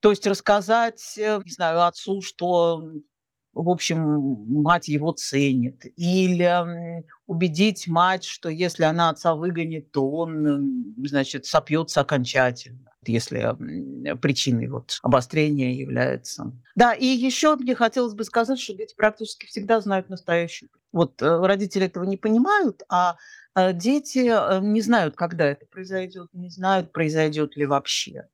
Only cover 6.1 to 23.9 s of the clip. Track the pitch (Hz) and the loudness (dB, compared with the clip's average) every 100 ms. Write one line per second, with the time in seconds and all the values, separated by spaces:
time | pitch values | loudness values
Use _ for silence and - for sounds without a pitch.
6.1 | 185 185 175 175 175 170 170 170 170 160 | 2 2 2 2 2 -2 -8 -10 -12 -14
7.1 | _ _ 165 180 156 208 190 - 165 180 | _ _ -2 0 2 2 2 -2 2 2
8.1 | 185 - - 175 160 180 - 156 165 165 | 2 -4 -10 -8 -4 -4 2 0 2 0
9.1 | 156 175 156 175 170 165 160 151 143 135 | 2 0 0 -2 -2 -4 -6 -6 -2 -2
10.1 | 151 165 156 151 143 139 127 117 110 139 | -2 -4 0 0 2 0 -2 -6 -8 -4
11.1 | 139 135 143 - 160 - 151 160 - - | -2 -2 -6 0 0 2 -2 0 0 0
12.1 | 143 127 127 127 123 - 123 - _ - | 0 0 2 2 0 -14 -20 -20 _ -2
13.1 | 117 - - 113 - - 90 - 92 139 | -2 -2 -2 -2 -4 -8 -10 -10 -10 -8
14.1 | 143 139 131 - 117 120 127 - - - | -2 -2 0 0 0 -2 -8 -10 -6 2
15.1 | 135 123 160 151 147 127 127 135 123 131 | 2 2 0 0 0 -2 -4 -6 -2 -2
16.1 | 127 - - 117 123 _ - 240 226 254 | -2 -8 -12 -12 -14 _ 4 4 4 0
17.1 | 254 262 247 302 302 254 247 226 240 240 | 0 0 2 2 2 0 0 0 2 -2
18.1 | 208 220 - 233 262 - 196 220 - 214 | -4 -2 0 0 -2 -6 -10 -12 0 0
19.1 | 214 220 - - - 196 226 208 190 180 | 0 -12 -12 -14 -12 0 0 2 -2 -2
20.1 | 185 - 170 170 - - _ _ 170 170 | -12 -2 0 0 -8 -18 _ _ 0 0
21.1 | - 139 165 185 196 196 196 185 175 185 | 2 0 2 2 2 0 -2 -2 -2 -6
22.1 | 190 220 220 302 415 320 196 - 185 180 | -4 2 2 4 2 2 -2 -2 2 2
23.1 | 170 - - - - 185 175 196 | 0 -14 -20 -4 2 2 2 0